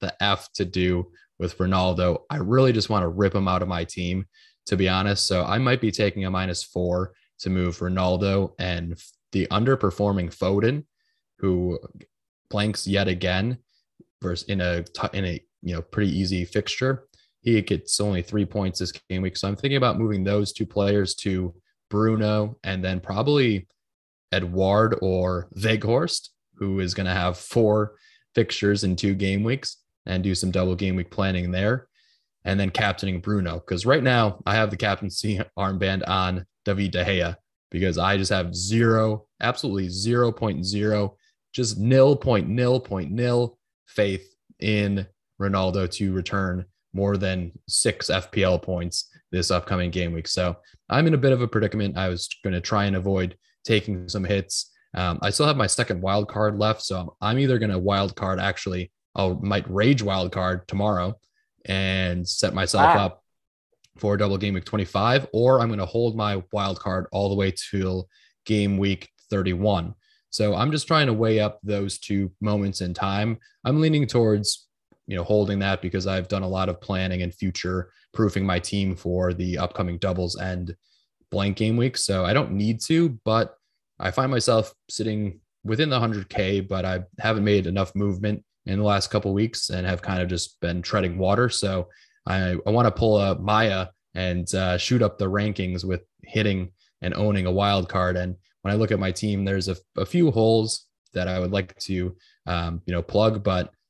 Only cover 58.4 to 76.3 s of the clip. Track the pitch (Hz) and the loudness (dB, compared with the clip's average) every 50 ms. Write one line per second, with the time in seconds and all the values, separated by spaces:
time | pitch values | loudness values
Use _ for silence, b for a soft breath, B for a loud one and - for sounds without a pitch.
58.4 | 95 98 92 - - 98 92 90 90 - _ _ _ _ - - 95 92 90 - | -2 -2 -2 -4 -6 -6 -4 -4 -6 -8 _ _ _ _ -4 -2 0 0 0 -2
59.4 | 95 101 98 104 - - 92 101 107 131 143 123 107 101 95 95 90 95 - 98 | -2 0 0 -2 -2 -2 0 2 4 4 4 4 2 0 -2 -2 -2 -2 -2 -2
60.4 | 90 92 92 90 - - 98 98 101 107 104 90 90 95 120 - _ _ _ _ | -2 -2 -2 -4 -6 -6 -4 0 0 0 0 0 -2 -2 -6 -8 _ _ _ _
61.4 | _ _ _ _ - - 95 95 98 92 95 95 92 90 87 90 87 87 - - | _ _ _ _ -8 -4 -4 -2 -2 0 0 0 0 -2 -2 -4 -4 -4 -2 -2
62.4 | - 95 - 95 92 - - 101 139 160 165 107 101 90 - - _ _ _ _ | -2 -2 0 -2 -2 0 2 4 6 6 6 4 2 0 -2 -8 _ _ _ _
63.4 | _ _ _ _ _ _ _ _ _ _ _ - - 104 101 98 104 101 98 92 | _ _ _ _ _ _ _ _ _ _ _ -4 -2 0 0 2 2 0 0 0
64.4 | 104 101 98 92 - - - 104 95 - - 95 104 117 127 139 135 - - 110 | -2 -2 -2 -4 -4 -4 -4 -4 -2 -2 0 2 4 4 4 2 0 0 0 2
65.4 | 120 127 131 127 117 113 110 101 92 87 - 117 120 117 110 113 107 104 101 95 | 4 6 6 6 4 2 0 -2 -2 -2 0 0 0 0 0 0 -2 0 -2 -2
66.4 | 90 - - 104 98 98 92 - - 98 92 92 90 - - 98 101 98 98 98 | -4 -4 -4 -4 -2 -2 -4 -4 -4 -4 -4 -4 -4 -4 -2 -2 0 0 2 2
67.4 | 98 95 92 - - - - 98 95 92 92 92 90 b b b b b b _ | 2 0 0 -4 -6 -6 -4 -2 -2 -2 -2 -4 -6 b b b b b b _
68.4 | _ - 107 104 101 101 98 95 98 98 95 92 - - _ _ _ _ 104 98 | _ 0 0 2 2 2 2 2 0 0 -2 -4 -6 -14 _ _ _ _ -2 0
69.4 | 92 92 90 85 101 107 101 87 85 87 110 - _ _ _ _ _ _ - - | 0 0 0 0 2 2 2 0 0 -4 -8 -12 _ _ _ _ _ _ -4 0
70.4 | 107 104 92 90 117 151 151 151 - - 165 156 147 127 113 107 113 110 110 107 | 0 0 2 2 0 0 0 -2 0 2 2 4 4 4 2 2 2 2 4 4
71.4 | 107 107 - - - 104 104 101 98 101 - - - - 101 98 98 90 - _ | 2 0 -2 -4 -6 -4 -2 -2 -2 -4 -6 -8 -6 -2 -2 0 0 -2 -4 _
72.4 | 107 107 104 104 98 98 95 - 92 90 87 - 95 98 98 101 107 113 113 b | -2 0 0 0 0 -2 -2 -4 -4 -4 -4 -4 -2 -2 0 0 0 -2 -2 b
73.4 | b b b b - 123 143 151 156 160 156 147 143 110 - 123 113 110 107 104 | b b b b 0 2 2 4 4 4 4 2 2 2 2 4 4 4 4 2
74.4 | 101 - - - _ _ _ _ _ _ _ _ _ - 98 87 87 - 107 107 | 2 -2 -4 -4 _ _ _ _ _ _ _ _ _ -6 -6 -4 0 2 2 2
75.4 | 104 98 101 98 98 98 95 - - 90 90 95 92 98 95 95 90 - | 4 2 0 0 0 0 0 -2 -2 -4 -4 -2 -2 0 -2 -2 -2 -2